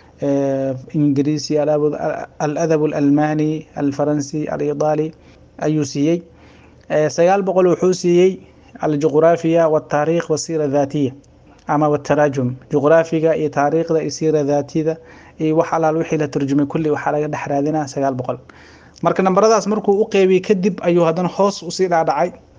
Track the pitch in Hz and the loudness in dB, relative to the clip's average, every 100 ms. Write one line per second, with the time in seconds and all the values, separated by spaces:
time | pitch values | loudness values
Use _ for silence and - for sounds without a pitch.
0 | - - 143 139 139 135 135 127 - 160 | -20 -8 -2 -2 0 -2 -4 -6 -6 0
1 | 147 139 143 151 139 151 147 151 151 147 | 0 2 0 -2 -2 -2 0 0 0 -2
2 | 160 123 - - 151 151 170 160 151 151 | -6 -6 -10 -6 -6 -2 0 0 0 0
3 | 143 143 151 151 151 156 - - 143 139 | 2 2 2 0 -2 -4 -8 -6 -4 -2
4 | 147 147 139 156 151 151 147 143 151 151 | -2 -2 -4 -6 -6 -4 -4 -2 0 0
5 | 156 - - - - - 151 156 139 143 | -2 -8 -20 -20 -20 -6 -2 -2 -2 -2
6 | 147 175 - - - - - - - 151 | 0 0 -4 -20 -20 -20 -20 -20 -4 -2
7 | 151 - 170 196 190 180 185 165 180 175 | 0 2 2 2 0 2 2 4 0 0
8 | 180 175 185 185 - - - - 156 147 | 2 4 4 2 -10 -20 -20 -6 -2 0
9 | 156 143 160 170 165 165 165 156 156 147 | 0 4 4 4 2 2 2 2 0 -2
10 | 147 170 160 160 - 160 147 143 143 151 | 0 0 -2 -4 -4 -4 -2 0 0 -2
11 | 135 - - - - - - 151 151 147 | -4 -4 -18 -20 -20 -14 -4 0 2 0
12 | - 147 151 139 123 127 - 147 139 160 | 0 2 2 0 -4 -6 -4 0 4 4
13 | 165 165 160 156 151 147 143 160 165 160 | 4 0 0 0 -2 0 0 0 0 -2
14 | 151 143 156 151 143 143 135 160 156 160 | -2 -2 0 0 0 -2 -2 -4 -2 -4
15 | - - - - 156 156 165 165 160 160 | -10 -20 -20 -6 -2 0 0 0 0 0
16 | 160 160 147 151 139 139 143 160 156 147 | -2 -2 -2 -2 0 0 0 -2 -2 -2
17 | - 147 151 151 - 143 147 156 143 - | -2 -2 -2 -6 -4 -2 -2 -2 -4 -4
18 | 139 127 127 123 - - - - - - | -4 -4 -6 -10 -12 -20 -20 -20 -20 -6
19 | 165 170 190 185 214 220 190 214 202 196 | -2 0 2 4 4 4 0 -2 0 0
20 | 214 196 190 185 185 202 190 175 180 175 | 0 2 4 4 2 0 0 -2 0 2
21 | 170 165 175 - 196 196 170 - 185 170 | 2 0 -2 0 0 -2 -8 -4 0 2
22 | 160 143 175 - - | 2 0 -2 -4 -20